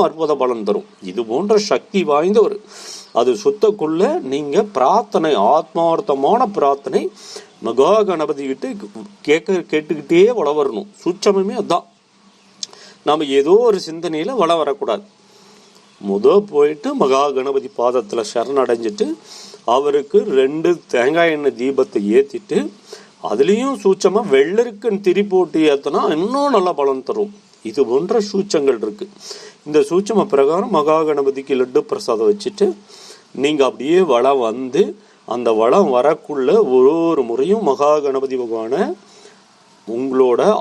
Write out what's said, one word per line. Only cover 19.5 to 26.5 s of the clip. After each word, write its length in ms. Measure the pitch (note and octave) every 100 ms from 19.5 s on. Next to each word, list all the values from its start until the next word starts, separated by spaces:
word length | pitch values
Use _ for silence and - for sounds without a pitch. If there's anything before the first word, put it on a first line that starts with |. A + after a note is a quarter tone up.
| - -
அவருக்கு 440 | B2+ D3 C#3+ C#3 G3+ G#3 C3+
ரெண்டு 300 | C3+ D#3 E3 E3+ -
தேங்காய் 400 | B2 B2 E3 E3+
எண்ணெய் 240 | D3+ C#3+ A2+
தீபத்தை 420 | C3 C3 C3 A#2 G2+ A#2
ஏத்திட்டு, 420 | C#3 - - G#3+ D4+ - - - - _
அதுலயும் 520 | F2 G#2 D3+ G#3+ C4+ A#3+
சூட்சமா 400 | G3+ F#3+ F#3+ G3+ G#3+
வெள்ளருக்கன் 680 | C3+ D3 G#3 A#3+ G3+ A#3+ G3
திரி 180 | F#3 F3
போட்டு 340 | G#3 F#3 E3+ D#3 D#3
ஏத்துனா 320 | C#3+ C#3+ F3+ B3
இன்னும் 400 | D#3 G3+ C#4 C#4+